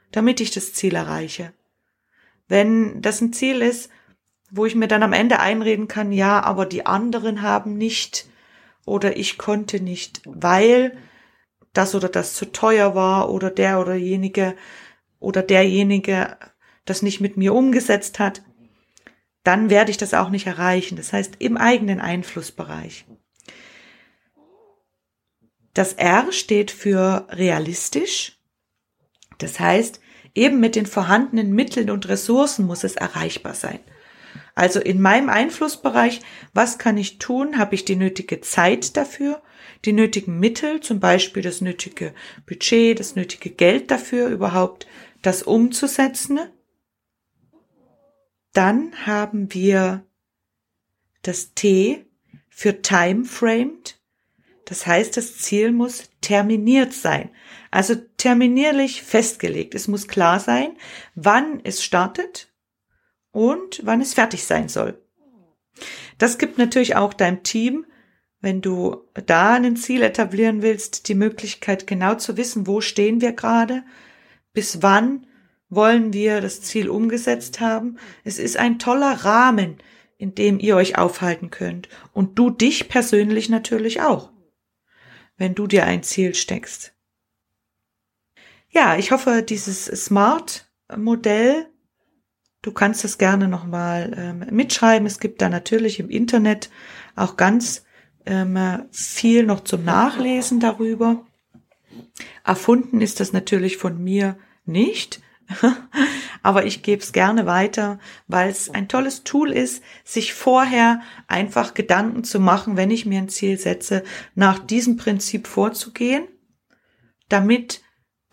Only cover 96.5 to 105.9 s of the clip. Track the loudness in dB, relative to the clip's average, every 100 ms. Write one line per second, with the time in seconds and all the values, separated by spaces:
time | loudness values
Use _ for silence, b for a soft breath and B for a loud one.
96.5 | 2 -4 B B B B -4 -4 2 2
97.5 | 2 0 -6 b b b _ -4 -2 -2
98.5 | 0 -2 -4 -8 -12 -10 0 4 4 4
99.5 | 0 -2 -4 0 2 2 0 -2 -2 0
100.5 | 0 0 0 -2 2 2 2 -4 _ _
101.5 | _ _ _ B B B B B B -4
102.5 | 0 4 4 2 0 0 -2 -4 -4 0
103.5 | 0 0 -4 -6 -4 -2 0 -2 -4 b
104.5 | b -4 0 0 -2 -10 -14 b b -16
105.5 | 0 2 0 -4